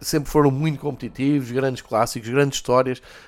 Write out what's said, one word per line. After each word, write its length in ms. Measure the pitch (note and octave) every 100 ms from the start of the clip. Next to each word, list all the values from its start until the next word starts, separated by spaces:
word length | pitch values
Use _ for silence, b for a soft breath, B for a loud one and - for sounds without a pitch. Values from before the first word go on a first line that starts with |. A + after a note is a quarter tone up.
sempre 300 | - D#3 C#3
foram 180 | D3+ C#3+
muito 300 | C3 D#3+ C#3
competitivos, 720 | - G#2+ A#2+ - C3+ D3 A#2+
grandes 300 | B2+ C3+ B2
clássicos, 480 | - A2 A#2 A#2+ A2
grandes 280 | C3 C#3+ -
histórias. 440 | - B2+ C3 B2 B B